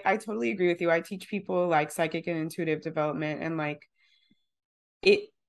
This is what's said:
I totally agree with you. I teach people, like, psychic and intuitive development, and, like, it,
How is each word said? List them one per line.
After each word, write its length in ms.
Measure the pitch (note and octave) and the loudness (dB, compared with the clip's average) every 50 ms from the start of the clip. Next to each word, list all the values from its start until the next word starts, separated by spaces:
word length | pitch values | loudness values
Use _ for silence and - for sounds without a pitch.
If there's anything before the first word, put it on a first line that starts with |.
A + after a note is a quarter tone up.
| - | 2
I 120 | F#3+ G3 G#3+ | 2 0 0
totally 340 | - A3 G#3 A3+ A#3+ A#3 | 0 -4 -4 -2 -2 -2
agree 160 | A3+ F#3+ F3+ F3 | 0 2 2 2
with 100 | E3+ E3+ | 2 2
you. 80 | F3 E3+ | 2 2
I 120 | E3 E3+ | 2 2
teach 260 | E3+ - G3+ F3+ - - | 0 -2 -8 -12 -10 -6
people, 400 | G#3+ G3 F#3+ - F#3 F3+ F3+ F3 | -8 -6 -4 -2 0 2 2 4
like, 240 | E3 D3+ D3+ D#3 | 4 2 2 0
psychic 360 | - - E3 D#3 D#3+ E3 E3 F3 | 0 -2 -2 0 -2 -4 -4 -4
and 100 | E3+ D#3+ | -4 -4
intuitive 440 | D#3 E3 - - E3 D#3+ D#3 D#3 | -4 -4 -4 -4 -2 -2 -2 -2
development, 600 | - D#3+ D#3 D#3 D3+ D3+ C#3+ D3+ D#3 D3+ D3+ - - | -2 -6 -2 -2 -2 0 0 -2 -4 -4 -4 -4 -4
and, 140 | E3 E3 D#3+ | -4 -4 -4
like, 240 | D3+ D3 D3 D3 - _ _ _ _ _ _ _ _ _ _ _ _ _ _ _ _ _ _ _ _ _ _ _ | -4 -4 -6 -8 -12 _ _ _ _ _ _ _ _ _ _ _ _ _ _ _ _ _ _ _ _ _ _ _
it, 280 | - F#3+ G#3 G3+ - - _ _ _ | 4 6 6 6 4 -4 _ _ _